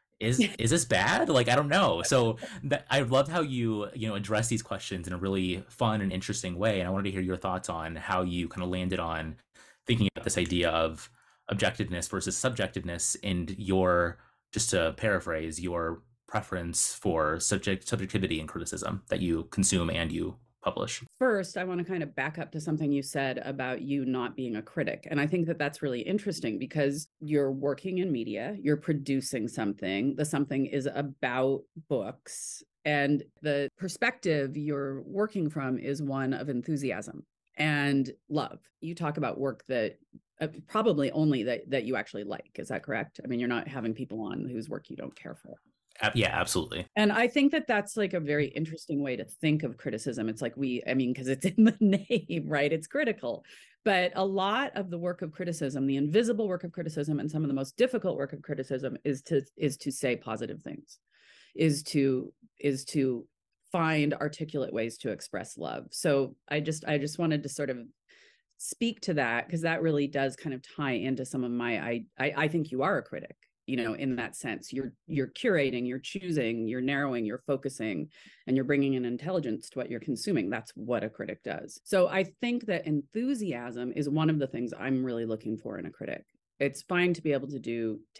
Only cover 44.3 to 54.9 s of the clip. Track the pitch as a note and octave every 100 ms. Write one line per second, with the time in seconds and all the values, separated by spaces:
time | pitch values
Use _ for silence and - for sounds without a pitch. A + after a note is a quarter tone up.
44.3 | - - A#2+ G#2 G2+ - - - - -
45.3 | - - - _ _ _ - G#2+ B2 G2
46.3 | D#2+ F2 F#2 D#2 - F2+ - G#3+ G#3 A#3+
47.3 | C#4+ C#4 D#4+ - G#3 G3+ - G3 F3+ D3
48.3 | D3 C#3+ - D#3+ D#3+ - C#3+ C#3 B2 F#2+
49.3 | - D#3 D3+ D3 - C#3+ A2 C3+ B2 A2+
50.3 | A2 A#2+ C3+ C3+ B2 - B2+ B2 B2 C3
51.3 | C3+ E3+ F3+ A3 G#3+ G#3 G3 - A#3 -
52.3 | F3 D3 D3+ D3 D#3 D#3 C#4 C#4+ F#3+ A#2+
53.3 | A2 - - - _ A3 F#3+ F3+ - F#3+
54.3 | F#3+ F#3+ A3+ C#4 - F#3+